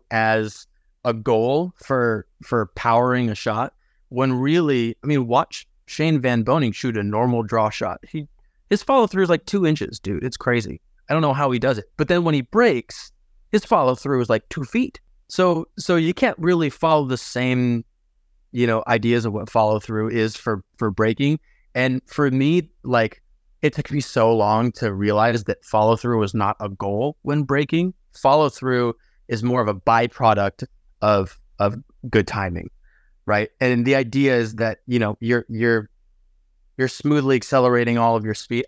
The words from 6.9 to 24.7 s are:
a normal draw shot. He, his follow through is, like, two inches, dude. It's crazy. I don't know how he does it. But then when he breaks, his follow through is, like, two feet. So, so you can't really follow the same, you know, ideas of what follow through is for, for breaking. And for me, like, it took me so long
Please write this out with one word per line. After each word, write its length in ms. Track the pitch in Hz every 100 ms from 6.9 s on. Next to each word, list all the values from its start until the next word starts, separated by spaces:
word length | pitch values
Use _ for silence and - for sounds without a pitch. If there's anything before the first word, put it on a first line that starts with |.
| 110
a 60 |
normal 400 | 101 104 127 120
draw 280 | 107 113 107
shot. 300 | - 98 - -
He, 220 | 156 147 _ _ _ _
his 140 | 202
follow 240 | - 262 214
through 180 | 190
is, 40 | 180
like, 180 | 165 -
two 200 | 202 165
inches, 320 | 156 - -
dude. 240 | 98 98
It's 140 | 127 -
crazy. 440 | - 120 107 - _ _ -
I 40 |
don't 100 | 151
know 100 | 151
how 180 | 135 143
he 80 | 123
does 200 | 123 113
it. 80 | - -
But 120 | 156
then 140 | 175
when 120 | 165
he 80 | 147
breaks, 680 | 123 214 233 127 - - - _ _ _ _
his 140 | 214
follow 300 | - 196 131
through 260 | 127 139 131
is, 80 | 120
like, 200 | 110 -
two 160 | -
feet. 360 | 135 233 - - _ _ _
So, 380 | - 185 160 - -
so 180 | - 175
you 180 | 160
can't 240 | 180 247 -
really 320 | 165 175 151
follow 360 | - 160 156 135
the 100 | 127
same, 680 | - 123 127 127 123 117 - _ _ _ _ _ _
you 140 | 120 120
know, 180 | 113 -
ideas 380 | 117 117 117
of 80 | 113
what 180 | 101 107
follow 300 | 117 107 107
through 300 | - 107 110
is 260 | 113 110 -
for, 260 | - 104 - _
for 140 | 113
breaking. 500 | 95 110 107 139 156 - _ _
And 280 | 123 131 127 -
for 240 | - 143
me, 400 | 131 147 175 165 _
like, 380 | 127 123 110 - _ _ _ _
it 100 | 151
took 180 | - -
me 100 | 143
so 320 | - 131 113
long 360 | 113 104 110 120